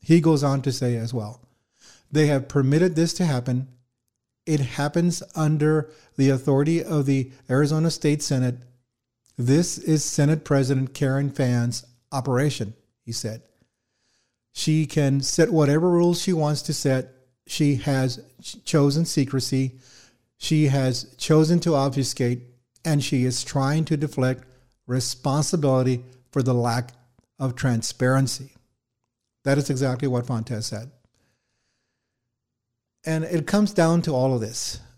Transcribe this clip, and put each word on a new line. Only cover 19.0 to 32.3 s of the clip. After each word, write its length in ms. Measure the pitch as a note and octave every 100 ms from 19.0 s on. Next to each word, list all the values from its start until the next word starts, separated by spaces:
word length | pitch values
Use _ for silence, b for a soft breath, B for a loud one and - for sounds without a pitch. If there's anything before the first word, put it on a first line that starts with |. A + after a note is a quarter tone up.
| E3
secrecy. 720 | - C3 C3+ - C3 C3 - b b b b b _
She 300 | - D#3 D3+
has 480 | C#3 C3 A#2+ - -
chosen 440 | - D#3 D#3 F3
to 140 | E3+
obfuscate, 680 | D3 C#3 C#3 B2+ - B2 B2 - _ _ _
and 180 | - D3
she 220 | C3+ C#3
is 180 | B2+ B2
trying 440 | - C#3 C3+ D3+ D#3
to 100 | D#3
deflect 480 | D3 - B2+ B2+ - b b b -
responsibility 1160 | B2+ B2 - D3 D3+ D3 F3+ D3 C3 C3 B2 B2 B B
for 120 | -
the 120 | C3
lack 380 | B2 A#2+ A#2 B2 - _ _ _ _
of 160 | C3+
transparency." 1000 | B2 C#3 A#2 - - B2+ C3 C3 - - _ _ _ _ _ _ _ _ _
That 120 | - C#3
is 140 | C#3
exactly 380 | C3 C3+ B2+ C#3+
what 180 | B2 A#2+
Fontes 400 | A#2+ A2 A2 A2
said. 240 | G#2 B2 _ _ _ _ _ _ _ _ _ _ _ _ _ _